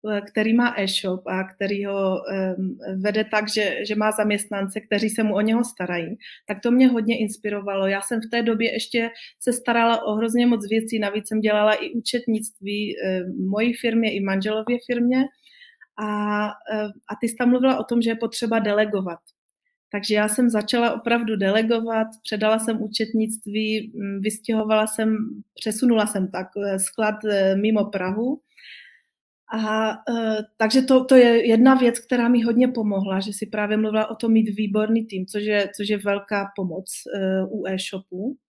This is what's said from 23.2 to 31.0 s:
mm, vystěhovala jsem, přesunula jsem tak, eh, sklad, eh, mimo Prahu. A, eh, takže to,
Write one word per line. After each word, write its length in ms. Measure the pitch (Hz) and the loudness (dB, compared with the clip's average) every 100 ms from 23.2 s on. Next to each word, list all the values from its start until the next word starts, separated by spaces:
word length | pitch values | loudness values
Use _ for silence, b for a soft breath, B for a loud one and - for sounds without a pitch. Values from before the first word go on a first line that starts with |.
| 220 220 - 208 220 220 220 - | -2 -4 -6 -4 -2 -2 -4 -10
mm, 260 | 196 196 | -8 -4
vystěhovala 680 | 196 208 - 220 214 214 220 | -4 -6 -2 -2 2 2 2
jsem, 300 | - 220 220 220 208 - | 0 0 0 -4 -10 -18
přesunula 520 | - - 214 247 226 208 | -10 -6 0 2 4 2
jsem 260 | 208 185 | 0 -4
tak, 160 | 180 190 - 202 | -4 -8 -6 -4
eh, 120 | 190 | -2
sklad, 360 | 196 - 214 214 214 | -4 -2 -2 -2 -2
eh, 240 | 202 190 190 | 2 2 2
mimo 300 | 214 214 202 | 2 2 0
Prahu. 540 | 202 185 202 240 302 _ B B B B B B _ _ _ _ 226 | -2 -4 -2 -4 -4 _ B B B B B B _ _ _ _ -6
A, 320 | 214 220 220 | -2 0 0
eh, 460 | 220 - 233 226 214 214 _ | -2 -4 -2 0 -2 -6 _
takže 240 | 220 262 | 2 2
to, 240 | 262 262 | 4 4